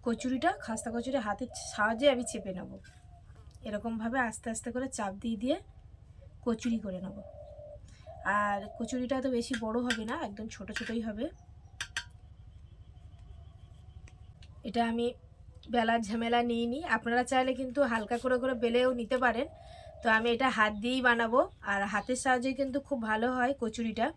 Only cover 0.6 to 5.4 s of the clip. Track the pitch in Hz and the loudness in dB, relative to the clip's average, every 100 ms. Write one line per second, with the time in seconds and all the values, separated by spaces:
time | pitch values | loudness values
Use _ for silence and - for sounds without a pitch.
0.6 | - 226 233 233 240 262 214 202 - - | -6 -6 -4 -4 -2 -2 -2 -4 -6 -10
1.6 | - - 214 226 285 247 240 220 190 180 | -10 0 2 6 4 4 -2 -6 -6 -8
2.6 | 190 196 - - - - - - - - | -10 -14 -18 -20 -20 -20 -20 -20 -20 -12
3.6 | 226 208 226 226 226 262 233 - 233 226 | -6 -4 -4 -4 0 0 0 -2 -6 -6
4.6 | 247 240 262 262 202 196 233 226 | -4 -4 -4 -4 -4 -4 -4 -2